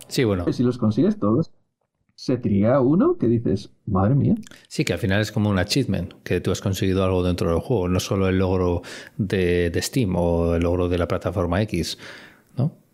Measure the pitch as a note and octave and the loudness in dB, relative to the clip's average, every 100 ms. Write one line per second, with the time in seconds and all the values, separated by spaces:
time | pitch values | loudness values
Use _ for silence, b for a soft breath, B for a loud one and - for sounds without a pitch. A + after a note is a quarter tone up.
0 | - - A#2+ G2 F2 D3+ B2 B2 A2 G#2+ | -8 -2 0 0 -2 0 -2 0 0 2
1 | E3+ G#3 G#2 A#2 D#3+ - _ _ _ _ | 0 0 0 0 -2 -8 _ _ _ _
2 | _ - - B2+ A#2+ G2+ G#2 C#3 B2+ D#3+ | _ -12 -4 -2 0 2 2 4 4 4
3 | D4+ F4 A#2+ A#2 A#2 - - _ - F#2+ | 2 2 0 0 0 -2 -4 _ -4 0
4 | G2+ C#3 B2 A3 - B B - D#3 F2 | 2 2 2 0 -2 B B -4 -2 -2
5 | G2 F#2+ G#2+ - G#2 G2 F2+ - B2+ F#2+ | 0 0 0 0 2 2 2 0 0 -2
6 | F2 - - F#2 F2+ F2 - F#2+ F#2+ F#2 | -4 -10 -4 -2 0 -2 -2 -2 0 2
7 | F#2+ F#2 F2+ F2 F2 E2+ - A#2+ F2+ F2+ | 2 2 0 0 0 0 0 -2 0 0
8 | - G2+ F#2+ F#2 F#2+ F#2+ F2+ F2 B B | 0 0 2 2 2 2 0 0 B B
9 | B - G2 G2+ F2+ F2 F2 F2 - - | B -6 -2 0 2 2 0 -2 -2 -2
10 | G#2+ F2+ F2 E2+ E2+ E2+ E2+ F2+ F2+ F2 | 0 0 0 2 2 2 0 0 0 0
11 | F2 F2+ - F2+ F2 E2+ G#2+ F2+ D#2+ - | 0 -2 -4 -2 -2 0 -2 -2 -4 -8
12 | B B B B B - C#3 - _ | B B B B B -4 -4 -4 _